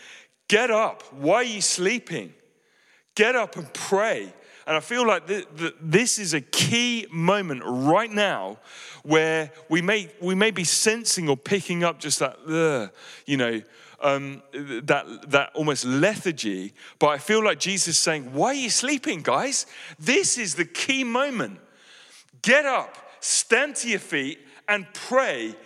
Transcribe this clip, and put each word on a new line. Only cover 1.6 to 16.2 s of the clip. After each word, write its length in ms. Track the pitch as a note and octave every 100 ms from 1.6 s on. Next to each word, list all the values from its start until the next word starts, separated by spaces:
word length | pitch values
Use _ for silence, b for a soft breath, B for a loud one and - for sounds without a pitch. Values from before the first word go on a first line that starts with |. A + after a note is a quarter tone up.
sleeping? 720 | - - F#3+ A#3+ - C#3 E2+ - _ b b b b b b -
Get 200 | A3 B3+
up 220 | G3 F3
and 160 | C#3+
pray." 600 | - - G3 A3 C3 G2 - B B -
And 100 | D#3
I 40 |
feel 260 | D3+ A#3+ A#3
like 180 | F3 D#3+
th-, 220 | G3+ - D3+
th-, 160 | E3 -
this 380 | D#3+ F#3+ B3 -
is 160 | F3+ D3+
a 60 |
key 640 | - - - A#3 A#3+ A#3 -
moment 540 | E3 E3+ G#3 F3 B2+ F#2
right 460 | B2+ C#3 F#3 A#3
now 480 | G#3 G3+ A#2+ F#2+ A2 B B B B
where 500 | - D#3 D#3+ D#3+ D3+ B -
we 140 | F3
may, 300 | F3+ G#3+ E3 -
we 140 | F3 F#3+
may 160 | A3
be 120 | F3
sensing 640 | D#3+ - G#3+ A#3 A3 F#3 D#3
or 80 | C3
picking 480 | - G3 - E3+
up 160 | E3+ D#3
just 200 | D3 C3+
that, 180 | C3+ - D3+
"Ugh," 440 | D#3+ D#3+ C3 G2 B B B -
you 120 | C#3
know, 240 | A#2 A2+ - B B -
um, 440 | C#3+ C#3 C#3 C#3 -
th-, 340 | C#3 C#3+ A#2+ D3
that, 460 | C#3+ D#2+ A2 -
that 180 | C#3 - D3+
almost 300 | D3+ C3 B2
lethargy. 920 | C3+ F#3+ G3